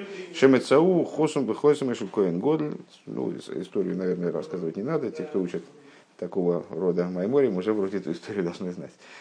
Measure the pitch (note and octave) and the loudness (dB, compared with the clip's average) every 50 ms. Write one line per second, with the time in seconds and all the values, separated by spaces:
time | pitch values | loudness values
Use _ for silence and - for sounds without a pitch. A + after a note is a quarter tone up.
0 | - - - - - - - - C3+ C3+ C3 B2 - - C3 D3 E3 F#3 F#3 E3+ | -10 -12 -12 -12 -12 -10 2 6 8 8 8 8 6 6 6 6 6 6 4 4
1 | C#3 - - C#3 D#3+ D3+ - D3 B2+ G#2+ G#2+ - - D3 D3 C#3+ C#3 B2+ A#2+ - | 2 0 0 0 0 0 0 0 -2 -2 0 2 4 4 4 4 2 -2 -2 -2
2 | A2+ F#2+ - A2 G2 F2+ E2+ F2+ G#2 C#3 D#3 D#3 D3+ D3 - - - - - - | -4 -4 0 2 2 2 2 0 2 2 2 0 0 -4 -6 -10 -14 -18 -20 -20
3 | - - G#2+ A2 - G#2 F#2+ - - - - C2+ F#2 - - G#2+ F#2 F2+ F2+ F#2 | -14 -10 -6 -4 -4 -4 -6 -6 -8 -8 -8 -8 -8 -6 -4 -2 -2 -2 -2 -2
4 | F#2 F2+ F2+ F2 F2 E2+ D#2+ D#2+ D2+ - - F2+ E2+ D#2+ D#2+ G2 G#2 C#3 E3 D3+ | -2 -2 -2 -2 -2 -2 -2 -4 -4 -6 -6 -6 -4 -4 -4 -4 -4 -2 -2 -2
5 | C3 G#2+ - - D#2 - - G2+ F#2 F2 - E2 - - - - - - - - | -2 -4 -6 -6 -8 -4 -2 -2 -2 -2 -4 -8 -10 -10 -20 -20 -20 -20 -20 -20
6 | - _ _ - F2+ F2 - G2+ F2+ F2 F2 E2+ - - - E2 F#2 F2+ F2 F2+ | -20 _ _ -10 -10 -6 -2 0 0 2 0 0 -2 -6 -6 -2 0 0 2 0
7 | F2+ F2+ F#2 F2+ F#2 G#2+ C3 C#3+ C#3 A#2+ F#2+ F#2 F#2 G#2+ A2 G#2+ F#2+ F#2+ G#2 F#2+ | 0 -2 -2 -4 -2 0 2 2 2 2 2 0 0 0 0 0 0 -2 -2 -4
8 | F2 - E2+ E2+ - - G#2+ G2+ F2+ E2+ E2+ - G2+ F2+ F2 F2 E2 - - - | -4 -4 -6 -6 -8 -8 -4 -4 -4 -4 -4 -6 -8 -8 -8 -10 -12 -14 -16 -20
9 | - - - - | -20 -20 -20 -20